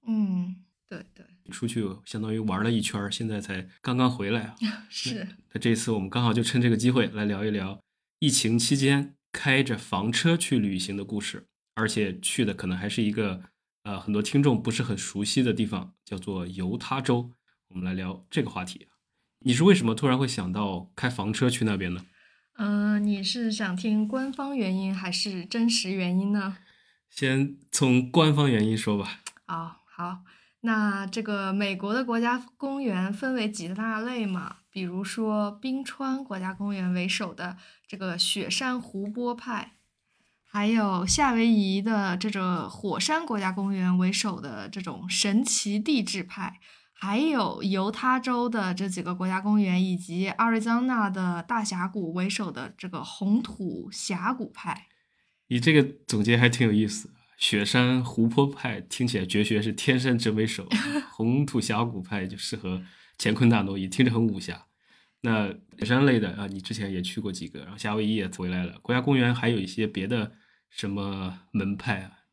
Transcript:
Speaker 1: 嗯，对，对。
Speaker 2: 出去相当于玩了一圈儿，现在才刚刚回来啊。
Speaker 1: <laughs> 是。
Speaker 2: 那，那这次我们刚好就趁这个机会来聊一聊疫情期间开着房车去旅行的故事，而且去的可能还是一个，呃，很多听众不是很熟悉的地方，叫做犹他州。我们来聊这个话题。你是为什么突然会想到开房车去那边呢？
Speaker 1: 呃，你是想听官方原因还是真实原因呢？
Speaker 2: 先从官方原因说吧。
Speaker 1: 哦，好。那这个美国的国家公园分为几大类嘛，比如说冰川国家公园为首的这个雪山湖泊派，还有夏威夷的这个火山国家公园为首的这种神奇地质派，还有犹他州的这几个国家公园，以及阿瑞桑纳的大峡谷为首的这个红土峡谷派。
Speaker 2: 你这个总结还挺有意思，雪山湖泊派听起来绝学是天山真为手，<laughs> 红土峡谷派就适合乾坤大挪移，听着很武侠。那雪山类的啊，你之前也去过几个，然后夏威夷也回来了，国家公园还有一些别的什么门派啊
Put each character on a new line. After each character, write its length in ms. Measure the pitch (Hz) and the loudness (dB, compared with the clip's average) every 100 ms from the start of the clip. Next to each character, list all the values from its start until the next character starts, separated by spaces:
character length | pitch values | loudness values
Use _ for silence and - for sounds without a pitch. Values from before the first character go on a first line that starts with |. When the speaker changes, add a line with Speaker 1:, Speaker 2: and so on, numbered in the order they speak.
| 233 | -2
Speaker 1:
嗯， 500 | 220 202 185 180 185 _ _ _ | 0 2 0 -2 -6 _ _ _
对， 160 | 185 - | -16 -16
对。 120 | _ - _ - | _ -20 _ -16
Speaker 2:
出 160 | - 117 | -6 -4
去 200 | 113 104 92 | -2 -4 -6
相 160 | - 117 | -10 -6
当 140 | 110 | -2
于 40 | 110 | -2
玩 240 | 107 92 | 0 0
了 60 | 110 | 2
一 100 | 117 | 2
圈 200 | - 107 | 0 -2
儿， 100 | 101 | -4
现 180 | - 113 | -4 -4
在 120 | 107 | -4
才 260 | 104 95 90 _ | -6 -8 -8 _
刚 140 | - 123 | -4 2
刚 140 | 127 | 2
回 200 | 123 98 | 2 -2
来 100 | 113 | -2
啊。 160 | 110 - 220 | -4 -4 -4
Speaker 1:
<laughs> 160 | - - | -4 -12
是。 260 | - - | -10 -6
Speaker 2:
那， 220 | 220 190 - _ | -6 -10 -14 _
那 80 | 110 | -2
这 140 | 120 | 2
次 160 | 113 120 | 2 2
我 80 | 110 | -2
们 100 | 95 | 0
刚 140 | 120 | 0
好 100 | 120 | 2
就 100 | 113 | 2
趁 180 | 113 123 | 2 2
这 100 | 120 | 4
个 60 | 113 | 4
机 140 | 123 | 4
会 160 | 123 104 | 4 2
来 180 | 107 104 | 0 -2
聊 180 | 98 | -2
一 60 | 107 | -2
聊 300 | 104 95 98 _ _ _ _ | -2 -4 -10 _ _ _ _
疫 120 | 151 | 2
情 280 | 127 113 117 | 2 4 2
期 180 | 117 139 | 4 2
间 380 | 135 139 139 - _ | 4 2 0 -8 _
开 300 | - 143 135 | -6 2 2
着 140 | 135 113 | 2 -2
房 340 | - 92 104 | -2 -2 0
车 260 | 113 165 170 | 2 2 2
去 220 | - 127 | 2 0
旅 200 | 104 95 | 0 -2
行 180 | 92 98 | -4 -6
的 80 | |
故 160 | 98 107 | -6 -6
事， 260 | 101 - - _ _ | -6 -10 -16 _ _
而 120 | - 110 | -4 -2
且 320 | 110 101 92 | 0 -2 -2
去 240 | - - | -4 0
的 100 | 113 | 0
可 120 | 95 92 | 0 -4
能 100 | 92 | -2
还 120 | 101 | -2
是 140 | 104 | 0
一 100 | 107 | 0
个， 300 | 104 104 92 92 _ _ _ | 0 -2 -4 -10 _ _ _
呃， 180 | 104 95 | -10 -10
很 140 | 98 | -2
多 80 | 104 | 0
听 200 | 104 143 | 2 4
众 200 | 143 117 | 4 4
不 80 | - | 0
是 120 | 113 | -2
很 140 | 120 98 | -2 -4
熟 260 | - 98 | -6 -4
悉 200 | 104 - | -2 2
的 100 | 123 | 2
地 140 | 104 107 | 2 0
方， 260 | 98 - _ - | -2 -8 _ -12
叫 100 | 95 | -10
做 300 | 92 95 87 | -6 -6 -6
犹 320 | 92 92 117 | -6 -4 -4
他 240 | - 135 | -4 -4
州。 300 | 131 120 120 - _ _ _ | 2 0 0 -12 _ _ _
我 60 | |
们 100 | 92 | -8
来 80 | 90 | -6
聊 320 | 95 92 92 - | -4 -6 -10 -6
这 120 | - | -4
个 60 | 120 | -4
话 160 | - | -4
题。 240 | 90 - - _ _ _ _ _ | -10 -12 -18 _ _ _ _ _
你 120 | 131 | 0
是 100 | 123 | 4
为 120 | 170 | 8
什 120 | 196 117 | 8 4
么 80 | |
突 140 | 113 143 | 0 2
然 100 | 127 | 2
会 80 | 135 | 0
想 240 | 123 92 | -2 -4
到 380 | 95 101 90 - - | -2 -2 -4 -10 -6
开 120 | 127 | -4
房 240 | 123 101 | -2 -4
车 160 | 107 123 | 2 2
去 140 | 123 | 2
那 120 | 110 101 | 0 0
边 160 | 92 | -2
呢？ 100 | 90 - _ _ _ _ _ | -4 -8 _ _ _ _ _
Speaker 1:
呃， 420 | 208 208 208 208 | -2 0 2 2
你 240 | 208 202 | 2 0
是 300 | 196 240 233 | -2 -2 -2
想 240 | 214 208 185 | -2 -2 -2
听 320 | 220 214 214 | 0 2 2
官 240 | 262 269 | 0 -4
方 240 | 262 277 277 | -6 -4 -2
原 200 | 196 190 | 0 0
因 160 | 190 | -2
还 200 | 190 185 | -2 -4
是 320 | 180 208 190 | -4 -4 -6
真 260 | 170 233 233 | -6 0 2
实 220 | 226 185 | 2 0
原 260 | 190 180 180 | -2 0 0
因 140 | 196 | 0
呢？ 260 | 202 196 185 _ _ _ _ _ | 0 -2 -8 _ _ _ _ _
Speaker 2:
先 480 | - 135 131 139 - _ | -4 0 2 0 -4 _
从 400 | - 135 127 127 | 0 4 4 4
官 240 | 170 156 | 4 6
方 160 | 147 143 | 6 4
原 160 | 117 107 | 4 4
因 100 | 110 | 2
说 220 | 110 104 | 0 0
吧。 220 | 95 - - - - | -2 -8 -16 -18 -10
Speaker 1:
哦， 300 | 170 165 - _ | -8 -8 -14 _
好。 320 | - 175 180 - _ _ _ | -10 -10 -10 -16 _ _ _
那 440 | 226 220 208 196 196 | -2 2 2 0 -4
这 160 | 208 | -6
个 300 | 214 202 196 | -4 -2 -2
美 240 | 196 202 190 | 0 0 -2
国 180 | 196 | -2
的 100 | 233 | -2
国 160 | 247 233 | 0 0
家 240 | 240 247 247 _ | 0 0 -4 _
公 260 | 277 277 | -6 -4
园 300 | 269 185 185 | -2 0 -2
分 200 | 202 269 | -2 -2
为 140 | 254 214 | -2 -2
几 240 | 214 170 | -4 -8
大 280 | 190 220 220 | -4 -4 -4
类 260 | 233 247 214 | -4 -4 -2
嘛， 300 | 180 180 - _ | -4 -6 -14 _
比 100 | - | -8
如 240 | 180 185 | -6 -4
说 480 | 196 - 220 214 208 | -6 -4 -2 0 -2
冰 320 | 208 262 262 | -4 -6 -4
川 400 | 262 - 269 262 | -6 -6 -4 -4
国 120 | 269 190 | -4 -6
家 160 | 185 | -6
公 220 | 185 202 | -4 -4
园 180 | 196 180 | -2 0
为 140 | 180 180 | 0 0
首 260 | 180 190 | -2 -4
的 240 | - 180 185 - - _ | -6 -10 -10 -18 -20 _
这 100 | 190 | -8
个 220 | 190 175 | -6 -2
雪 320 | - - - | 0 0 -2
山 300 | - 262 254 | -2 -2 -4
湖 260 | 233 196 202 | -6 -8 -6
泊 260 | 214 240 | -4 -4
派， 440 | 240 247 226 - _ _ _ _ _ _ _ | -4 -6 -8 -8 _ _ _ _ _ _ _
还 240 | _ 208 208 | _ 0 4
有 400 | 226 208 185 180 | 4 4 2 2
夏 260 | 233 285 | 4 4
威 140 | 233 226 | 6 6
夷 340 | 220 196 190 | 6 4 2
的 360 | 202 220 196 185 | 2 0 0 0
这 120 | 214 | -2
个 400 | 196 185 175 107 | -2 0 -2 -4
火 300 | - 208 160 | -8 -4 -2
山 260 | 185 311 | 0 0
国 140 | 330 214 | 0 -2
家 140 | 190 | -2
公 200 | 185 196 | -2 -2
园 240 | 196 180 180 | 0 2 4
为 160 | 185 | 4
首 280 | 208 214 175 | 2 -2 -4
的 280 | 139 107 101 | -8 -10 -10
这 140 | 196 | -10
种 260 | 180 127 180 | -10 -10 -4
神 360 | 185 208 208 | 0 2 2
奇 340 | 269 - 208 208 | 2 -2 0 -2
地 240 | 214 285 | 0 0
质 220 | 196 196 | 0 -6
派， 340 | 180 - 185 - - - _ | -8 -8 -10 -10 -20 -20 _
还 260 | _ 190 208 | _ -2 0
有 440 | 311 285 190 - | 2 2 0 -2
犹 280 | 196 190 196 | -2 0 0
他 280 | 196 254 254 | 0 0 0
州 300 | 254 247 240 | 0 0 0
的 260 | 226 190 | 0 -2
这 140 | 180 190 | -2 -4
几 120 | 185 | -4
个 140 | 180 | -6
国 120 | 180 185 | -4 -2
家 120 | 185 | -2
公 200 | 196 214 | 2 4
园， 220 | 196 180 | 4 4
以 140 | 185 180 | 2 0
及 320 | 180 170 190 | -4 -4 -2
阿 220 | - 226 | 0 2
瑞 100 | 226 | 2
桑 260 | 226 233 254 | 2 0 2
纳 200 | 247 208 | 0 0
的 340 | 190 185 175 | 0 -2 -2
大 220 | 170 233 | -2 -2
峡 240 | 208 185 185 | -2 -4 -4
谷 240 | 202 170 | -4 -6
为 160 | 175 185 | -2 -2
首 220 | 202 196 | -2 -6
的 240 | 139 135 - | -8 -12 -12
这 120 | 185 | -12
个 140 | 170 | -10
红 380 | 131 - 196 220 | -10 -4 2 2
土 480 | 233 - 185 85 - | 0 -8 -8 -8 -10
峡 440 | - - 185 185 | -10 -6 -4 -4
谷 160 | 254 220 | -4 -6
派。 380 | - 170 151 - _ _ _ _ _ _ | -10 -10 -10 -12 _ _ _ _ _ _
Speaker 2:
你 80 | 123 | 0
这 140 | 123 | 6
个 220 | 156 135 - - | 6 6 0 -4
总 160 | 113 | 0
结 140 | 104 117 | 4 6
还 100 | 123 | 6
挺 200 | 120 117 | 6 4
有 40 | |
意 160 | 104 107 | 4 2
思， 240 | - - - _ _ | -2 -10 -20 _ _
雪 260 | - 104 | 0 2
山 400 | 101 127 123 127 | 2 4 4 4
湖 220 | 120 - 113 | 0 2 2
泊 200 | 117 139 | 4 2
派 360 | 139 127 101 | 2 -6 -6
听 240 | - - 123 | -8 -2 0
起 120 | 113 | 0
来 60 | |
绝 180 | 92 104 | 0 2
学 200 | 104 107 | 4 2
是 100 | 110 | 0
天 260 | 104 - 127 | -2 2 4
山 200 | 131 120 | 4 2
真 180 | 117 107 | 2 2
为 100 | 110 | 0
手， 220 | - 92 214 285 | -2 -2 -2 0
<laughs> 200 | 294 - | -4 -6
红 360 | - 113 131 143 | -2 2 2 2
土 120 | 123 | 0
峡 240 | 107 107 | 0 0
谷 200 | 120 113 | 0 -4
派 240 | 90 104 92 | -6 -4 -4
就 100 | 98 | -6
适 180 | - | -8
合 280 | 104 92 92 92 - - _ | -6 -4 -4 -6 -18 -20 _
乾 160 | - | -2
坤 160 | 107 123 | 4 6
大 140 | 117 | 6
挪 160 | 95 95 | 2 -2
移， 100 | 95 | -6
听 160 | - | 2
着 80 | 127 | 2
很 100 | 113 | 4
武 160 | 113 95 | 2 0
侠。 280 | 92 - _ _ _ _ _ _ | -8 -12 _ _ _ _ _ _
那 260 | 120 110 101 - _ - | 0 2 0 -4 _ -8
雪 80 | 107 | 2
山 180 | 123 | 4
类 160 | 139 120 | 6 4
的 120 | 101 | 2
啊， 140 | 90 101 | -4 -8
你 120 | 95 | -8
之 140 | 92 | -8
前 180 | 104 98 | -6 -4
也 80 | 95 | -4
去 180 | 90 - | -4 -4
过 140 | 104 | -6
几 160 | 92 - | -6 -10
个， 120 | 71 | -12
然 100 | 71 | -16
后 80 | 104 | -8
夏 160 | 107 | -4
威 100 | 107 | 0
夷 120 | 107 110 | 0 0
也 120 | 95 | -2
回 220 | 90 90 | -4 -4
来 160 | 90 90 | -2 -4
了， 120 | - | -6
国 120 | - | -2
家 60 | 123 | 0
公 160 | 127 139 | 4 4
园 180 | 120 | 4
还 140 | 123 117 | 2 2
有 80 | 117 | 0
一 100 | 95 | -2
些 200 | - 107 | -2 -2
别 200 | 98 95 | -2 -2
的 260 | 120 107 - _ _ _ | -2 -2 -6 _ _ _
什 220 | - 104 | -8 -6
么 480 | 98 98 95 92 92 _ | -4 -4 -4 -6 -8 _
门 220 | - 98 | -2 -2
派 280 | 101 - 98 | -2 -2 -4
啊 100 | 95 - _ | -4 -18 _